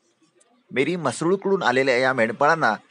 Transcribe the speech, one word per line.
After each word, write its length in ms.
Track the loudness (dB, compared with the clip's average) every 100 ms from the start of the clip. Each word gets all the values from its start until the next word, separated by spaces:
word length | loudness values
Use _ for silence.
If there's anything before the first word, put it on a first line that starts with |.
| _ _ _ _ _ _ _
मेरी 240 | -4 -2 -2
मसरूळकडून 680 | -4 -4 -2 -2 0 0
आलेल्या 340 | 2 2 2 2
या 160 | 2
मेंढपाळांना 600 | 0 -2 2 2 2 0 -2 _